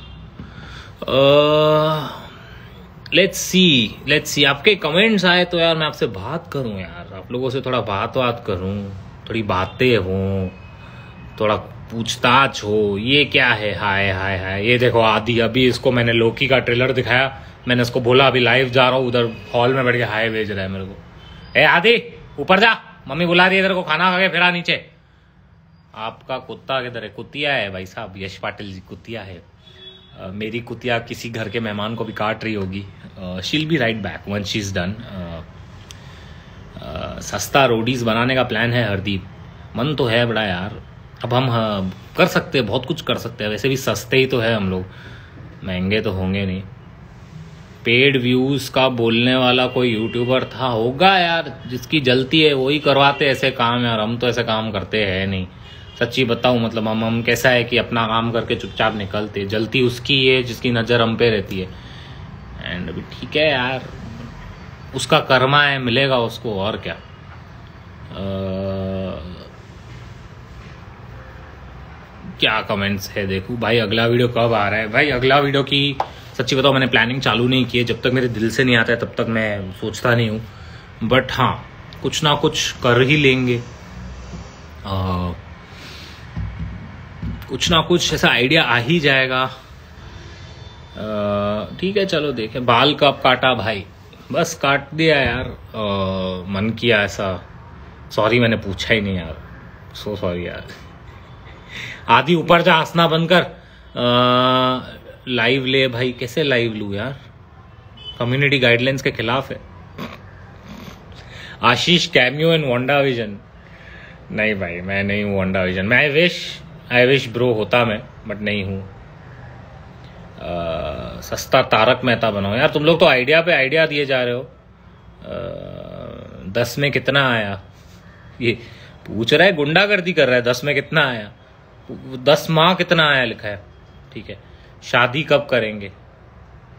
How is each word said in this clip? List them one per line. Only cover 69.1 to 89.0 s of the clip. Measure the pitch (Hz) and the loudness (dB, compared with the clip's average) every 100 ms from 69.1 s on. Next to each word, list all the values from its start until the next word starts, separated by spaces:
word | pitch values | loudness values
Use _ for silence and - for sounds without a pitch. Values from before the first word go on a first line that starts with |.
| 78 82 - - - - - - - - - - - - - - - - - - - - - - - - - - - - - - - | -8 -12 -14 -16 -18 -18 -18 -18 -18 -16 -18 -18 -18 -18 -18 -18 -18 -18 -18 -18 -16 -18 -18 -18 -18 -18 -18 -18 -18 -20 -16 -16 -2
क्या | 139 110 | 0 0
comments | 107 104 98 101 - | 0 -2 0 -2 -6
है | 110 95 | -6 -2
देखूं | 95 95 123 | -4 -4 -4
भाई, | 110 117 | 2 2
अगला | 104 113 117 | 2 2 2
video | 120 123 | 2 2
कब | 117 117 | 2 2
आ | 110 101 | 2 2
रहा | 107 | 0
है | 110 | 0
भाई? | 120 147 | 0 2
अगला | 123 131 139 | 2 4 4
video | 139 139 | 4 0
की | 131 143 143 135 - - - - | 2 0 0 -2 -6 -8 -12 -6
सच्ची | 120 135 | 0 2
बताओ | 139 | 4
मैंने | 135 127 | 4 4
planning | 120 113 135 | 4 2 0
चालू | 131 110 123 | 0 2 2
नहीं | 131 123 | 2 2
की | 120 | 0
है, | |
जब | 117 104 | 0 0
तक | 127 | 0
मेरे | 131 123 | 2 0
दिल | 107 113 | 0 0
से | 117 | 2
नहीं | 131 120 | 2 4
आता | 113 | 2
है | 117 | 0
तब | 113 - | -2 -4
तक | 110 | -2
मैं | 113 110 101 95 | -2 -2 -4 -8
सोचता | 95 110 104 127 | -8 -8 -2 0
नहीं | 117 113 | 2 0
हूँ। | 110 - - - - - - | -2 -8 -16 -18 -18 -20 -8
But | 113 127 127 | 2 2 2
हाँ, | - 117 85 - - - - | 0 0 0 -8 -18 -18 -8
कुछ | 135 - | -6 0
ना | 151 | 2
कुछ | 143 156 - - | 2 0 0 -4
कर | - 127 120 | -2 2 4
ही | 131 151 | 4 4
लेंगे। | 139 131 127 120 120 - - - - - - - - - - - 101 | 4 4 2 -2 -4 -16 -16 -16 -14 -14 -14 -14 -16 -18 -20 -14 -6
अ, | 98 92 90 90 85 - - - - - - - - - - - - - - - - - - - - - | -4 -2 -2 -4 -6 -14 -18 -18 -18 -18 -16 -18 -18 -12 -8 -8 -8 -10 -10 -14 -16 -16 -10 -8 -8 -8
कुछ | 120 - | -4 2
ना | 170 | 2
कुछ | 165 180 - | 4 2 2
ऐसा | 151 165 | 2 2
idea | 120 127 160 | 4 4 4
आ | 127 120 | 4 2
ही | 117 170 | 2 2